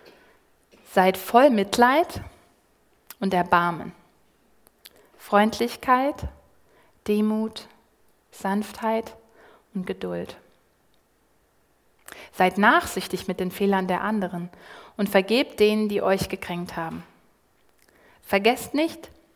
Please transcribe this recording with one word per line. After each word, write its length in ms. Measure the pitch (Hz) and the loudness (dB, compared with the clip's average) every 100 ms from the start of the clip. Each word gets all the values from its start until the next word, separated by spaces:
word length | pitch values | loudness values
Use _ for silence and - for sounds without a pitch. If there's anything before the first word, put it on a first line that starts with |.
| - - _ _ _ _ _ _ - | -20 -20 _ _ _ _ _ _ -4
seid 260 | - 185 185 | 2 2 0
voll 320 | - 240 285 | 2 6 6
Mitleid 720 | 220 196 - 240 285 359 - - - _ _ _ _ _ _ - - | 4 0 4 4 4 0 -4 -14 -18 _ _ _ _ _ _ -20 -8
und 140 | 190 | -2
Erbarmen, 580 | 185 175 175 175 - - - _ _ _ _ _ _ _ _ - - _ _ | 0 2 2 2 -2 -10 -16 _ _ _ _ _ _ _ _ -20 -20 _ _
Freundlichkeit, 1000 | - 208 214 - 240 - - 254 277 302 - - _ _ _ _ _ _ - | 0 4 4 0 -4 -4 2 2 2 -4 -10 -14 _ _ _ _ _ _ -2
Demut, 600 | 208 214 214 220 - - _ _ _ _ _ _ | 0 0 0 -4 -8 -18 _ _ _ _ _ _
Sanftheit 840 | - 196 202 208 - 226 226 226 - _ _ - - _ | -10 -4 -4 -4 -6 -2 -2 -4 -14 _ _ -20 -20 _
und 140 | 196 180 | -10 -8
Geduld. 500 | - 90 170 - - _ _ _ _ _ _ _ _ _ _ _ _ _ _ _ _ - - - | -8 -8 -8 -10 -14 _ _ _ _ _ _ _ _ _ _ _ _ _ _ _ _ -20 -20 -12
Seid 240 | - 185 185 | 0 2 4
nachsichtig 720 | 214 320 - - - 180 - | 4 4 2 -6 -6 -8 -6
mit 120 | 180 | -6
den 100 | 185 | -6
Fehlern 380 | - 202 196 185 | -2 0 0 0
der 140 | 180 | -2
anderen 480 | 202 220 180 180 175 - - - - - | -2 -2 -4 -6 -10 -14 -20 -20 -16 -4
und 140 | 202 | 0
vergebt 500 | 196 190 233 285 - | 2 2 0 0 2
denen, 300 | 214 214 214 | 2 2 0
die 120 | 202 | -2
euch 280 | - 196 - | 0 0 -2
gekränkt 460 | 196 - 175 180 - | -8 -8 -8 -8 -8
haben. 280 | 165 160 175 _ _ _ _ _ _ _ _ _ _ _ | -10 -10 -16 _ _ _ _ _ _ _ _ _ _ _
Vergesst 520 | - 196 214 247 - | -2 0 2 0 -2
nicht, 380 | 269 320 - - - _ | -2 -2 -4 -18 -20 _